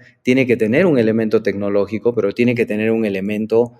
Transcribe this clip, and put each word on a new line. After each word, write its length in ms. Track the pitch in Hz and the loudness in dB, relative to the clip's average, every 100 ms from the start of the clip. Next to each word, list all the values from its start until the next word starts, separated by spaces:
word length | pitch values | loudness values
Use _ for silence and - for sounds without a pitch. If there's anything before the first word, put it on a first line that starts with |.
| - _ | -20 _
tiene 240 | 123 131 127 | 0 2 2
que 100 | 113 | 0
tener 300 | 110 135 185 | 2 2 2
un 120 | 135 | 2
elemento 440 | 110 113 110 110 | 2 0 0 0
tecnológico, 720 | 104 98 101 101 95 107 120 | 0 -4 -2 -2 -2 -2 -2
pero 180 | 117 101 | 0 -2
tiene 220 | 110 120 | 0 0
que 100 | 117 | 0
tener 260 | 110 107 110 | -2 -2 0
un 140 | 113 | 0
elemento 680 | 107 95 98 107 110 113 120 | -2 -4 -4 -4 0 0 0